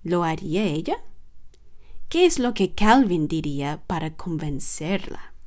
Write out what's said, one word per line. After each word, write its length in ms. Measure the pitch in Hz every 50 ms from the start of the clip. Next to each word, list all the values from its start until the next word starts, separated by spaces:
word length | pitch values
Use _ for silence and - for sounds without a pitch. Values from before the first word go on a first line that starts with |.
| -
¿Lo 200 | 165 175 175 175
haría 400 | 160 160 - - - 151 190 220
ella? 340 | 185 143 156 180 - 370 480 - - - - - - - - - - - - - - - - - - - - - -
¿Qué 160 | - 320 359
es 140 | 349 - -
lo 160 | 247 247 233
que 180 | - 196 185 -
Calvin 540 | - 208 214 233 269 262 196 175 160 151
diría 560 | 147 160 160 156 151 139 139 139 143 151 147 -
para 300 | - 190 160 160 160 160
convencerla? 1200 | - - 180 165 151 156 151 143 135 - - - - 156 160 196 190 - - - - - - - - -